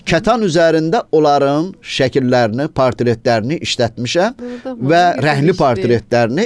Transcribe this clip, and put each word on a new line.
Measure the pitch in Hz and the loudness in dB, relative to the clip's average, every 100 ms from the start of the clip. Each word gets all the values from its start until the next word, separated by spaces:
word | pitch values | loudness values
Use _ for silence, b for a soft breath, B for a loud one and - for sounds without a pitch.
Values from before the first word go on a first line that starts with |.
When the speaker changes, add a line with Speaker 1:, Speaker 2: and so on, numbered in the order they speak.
| - | -2
Speaker 1:
kətan | 165 214 240 | 0 2 0
üzərində | 208 156 165 160 160 - - | 2 2 2 2 0 -2 0
onların | 156 151 143 139 147 180 - | 2 4 4 2 0 -4 -10
şəkillərini, | - - 131 139 123 123 117 117 156 | -8 -2 0 0 2 2 2 -2 -4
portretlərini | - 131 113 120 113 127 117 113 170 | 0 -2 0 -2 -2 0 0 -2 -6
işlətmişəm | - - 113 - 120 - 208 262 | -6 -4 -4 -4 -4 -2 -2 -4
Speaker 2:
Burada | 247 247 262 | -14 -12 -12
Speaker 1:
və | 240 127 170 | -6 0 2
Speaker 2:
maraqlı | 180 - 151 | 2 0 -2
Speaker 1:
rəngli | 143 151 | 0 0
Speaker 2:
işdir. | 180 | 2
Speaker 1:
portretlərini | 143 104 113 117 - 120 117 143 | 0 0 0 -2 0 0 0 -2